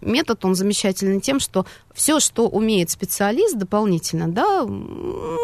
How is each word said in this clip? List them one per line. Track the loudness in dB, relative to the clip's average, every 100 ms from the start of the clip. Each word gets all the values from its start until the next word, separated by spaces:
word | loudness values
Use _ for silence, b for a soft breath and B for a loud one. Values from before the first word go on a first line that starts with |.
метод, | -2 0 0 0
он | 0
замечательный | 2 0 0 0 0 0 0
тем, | 0 -2
что | 0 -2 -4 B B
всё, | -4 0 2
что | 2 2 0
умеет | 2 2 2 0
специалист | -2 -6 0 0 2 2 0
дополнительно, | 0 0 2 0 0 -2 -2
да, | 0 2 2
м, | 0 -6 -10 -10 -8 -8 -6 -2